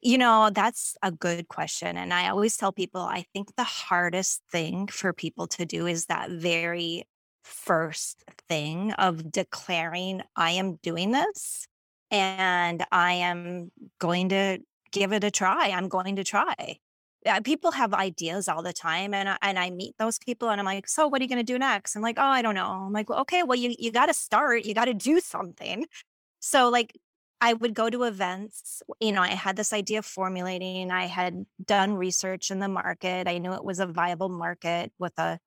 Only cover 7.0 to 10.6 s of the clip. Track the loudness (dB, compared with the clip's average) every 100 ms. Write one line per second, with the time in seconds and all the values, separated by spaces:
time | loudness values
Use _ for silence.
7 | -10 _ _ _ -20 -16 0 2 2 -4
8 | -8 -10 -20 -20 _ -2 -2 -2 -4 2
9 | 2 2 -4 -4 -4 -6 -4 -2 -2 -4
10 | -4 -6 -8 -2 0 2